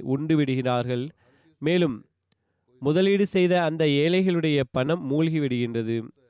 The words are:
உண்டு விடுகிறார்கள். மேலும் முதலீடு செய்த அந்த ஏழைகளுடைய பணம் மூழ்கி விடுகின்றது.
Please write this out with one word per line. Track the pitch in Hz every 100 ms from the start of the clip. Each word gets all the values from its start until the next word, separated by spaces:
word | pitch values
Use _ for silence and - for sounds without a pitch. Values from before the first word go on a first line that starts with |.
உண்டு | 131 139 156 156
விடுகிறார்கள். | 139 131 127 123 123 123 143 - _ _ _ -
மேலும் | 147 180 160 107 - _ _ _ _ _ _ -
முதலீடு | 139 165 196 202 202
செய்த | 190 180 180
அந்த | 160 160 156
ஏழைகளுடைய | 143 160 185 185 170 160 147 127
பணம் | 131 135 175
மூழ்கி | 135 147 165 160
விடுகின்றது. | 139 123 120 117 113 117 110 -